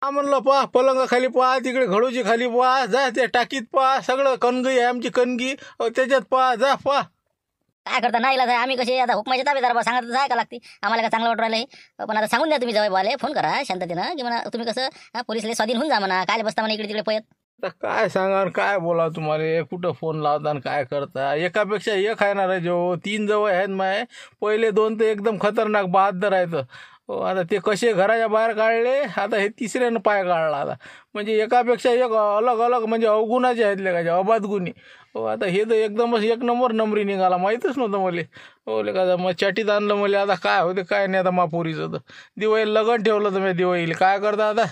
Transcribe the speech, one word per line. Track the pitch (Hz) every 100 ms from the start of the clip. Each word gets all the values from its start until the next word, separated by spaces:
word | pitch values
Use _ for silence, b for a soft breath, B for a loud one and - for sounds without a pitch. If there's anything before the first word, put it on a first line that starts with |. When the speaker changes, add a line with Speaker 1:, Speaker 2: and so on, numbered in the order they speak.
Speaker 1:
हा | 277
म्हणलं, | 285 285 277
पहा, | 226 277
पलंगाखाली | 254 262 262 262 262 247 254
पहा, | 247 254 262
तिकडे | 254 254 247
घडोची | 190 247 247
खाली | 202 226 247
पहा, | 233 254 262 247
जा | 220 269
त्या | 240 240
टाकीत | 254 233 269 226
पहा, | 262 262 262
सगळं | 196 254 277
कणगी | 247 240 254 254
आहे | 262
आमची | 240 247 240
कणगी, | 247 240 254 254
अहो, | 269 - - 226
त्याच्यात | 233 262 269 -
पहा, | 262 262
जा | 240 262
पहा. | 247 - 277 185 _ _ _ _ _ _ _ -
Speaker 2:
काय | 240
करता, | 214 226
नाही | 247
इलाज | 262 247
आहे. | 240
आम्ही | 247 262
कसे | 240 254
आता | 240
हुकमाचे | 196 214 254
ताबेदार | 262 277 247
बा, | 240
सांगत | 226 247
तर | 233
जाय | 240 277
का |
लागते, | 233 214 240 B B
आम्हाला | 202 226
काय | 226
चांगलं | 226 233
वाटू | 220
राहिलं | 226 220
हे. | 254 B B _
पण | - 214
आता | 214
सांगून | 226 311
द्या | 294
तुम्ही | 240
जवाईबाले, | 214 208 190 196 262
फोन | 269
करा | 269 156 202 277
शांततेनं, | 185 180 170 214 339
की |
म्हणा | 240 233
तुम्ही | - 226 233
कसं, | 220 262 B B
हा, | 226
पोलिसले | 240 220 220
स्वाधीन | 233 220 233
होऊन | 302
जा | 233
म्हणा, | 196 185
काय | 180 220
बसता | 214 -
म्हणा | 220
इकडे | 214 214
तिकडे | 214
पळत. | 208 220 220 _ _ _
Speaker 1:
आता | 190 -
काय | 214 214 196
सांगा | 196 190 190
आणि | 190
काय | - 196 202
बोलावं | 170 170 165 160
तुम्हाला, | 156 156
हे | 160 165
कुठं | 156 185 175
फोन | 139 160 156
लावता | 147 147 151
आणि | 147
काय | 143 143
करता, | 131 143 139 131 135
एकापेक्षा | 147 175 190 208 208 -
एक | 202 202 226
आहे | 202
ना | 202 190
रे | 185
जो, | 170 175 175 175
तीन | 196 214 208
जवळ | 214 208
आहेत | 180 196
माय, | 190 190 196 233 B B _
पहिले | 214 214 226
दोन | 202 220 220
तर |
एकदम | 220 214 208 208
खतरनाक | 196 214 220 214
बहादर | 190 190 196 185 208
आहेत. | 190 175 165 131 B B B _
हो, | 196
आता | 190 185
ते | 170 202
कसे | 196 202 240
घराच्या | 202 196 226 226
बाहेर | 214 226
काढले, | 214 220 226 240 269 277 180
आता | 202 220
हे | 202
तिसऱ्यानं | 226 220 254 247 226
पाय | 202 202
काढला | 180 170 160 147
आता, | 143 - B B B
म्हणजे | 208 208 220
एकापेक्षा | 220 247 240 240 262
एक | 240 254
अलग | 220 208 208 240 226
अलग, | 233 247
म्हणजे | 220 226 226
अवगुणाचे | 214 220 247 254 233
आहेत | 214 196
लेकाचे, | 190 175 170
अबाध | 170 190 226
गुणी. | 202 202 175 - B B B
हो, | 220
आता | 220 110 208
हे | 180
तर | 220
एकदमच | 226 220 208 233 233
एक | 208 233
नंबर | 240 240 254
नंबरी | 220 220 208
निघाला, | 202 196 185 180
माहीतच | 185 233 359 262
नव्हतं | 240 202
मला. | 190 175 160 B B B -
हो | -
लेका, | 208 190 185 180
मग | 185
चाटीत | 180 196 185 214
आणलं | 208 208
मला, | 208 202 202
आता | 202
काय | 190 202 202
होते | 170 185
काय | 180 202 196
नाही | 190
आता | 185
मापुरीचं | 180 175 170 165 156 160
तर. | 165 - B B -
दिवाळीला | 214 214 214 214
लगन | 220 233
ठेवलं | 208 214 208
तर | 196
मी | 190
दिवाळीला, | 175 180 180 165
काय | 160 185 196
करता | 208 208 214
आता, | 214 208